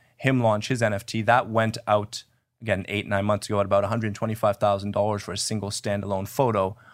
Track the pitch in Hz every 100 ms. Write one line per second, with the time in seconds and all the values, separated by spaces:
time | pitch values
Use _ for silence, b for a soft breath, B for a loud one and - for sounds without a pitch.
0 | b - 131 131 117 107 - 127 113 101
1 | - 113 107 120 101 113 110 110 - 107
2 | 101 - - _ _ _ 110 92 - 104
3 | 104 101 98 104 - 104 98 101 98 117
4 | 110 101 113 110 107 101 104 101 101 101
5 | 104 104 - 92 - 110 101 - 110 101
6 | 98 98 101 - 131 107 95 104 b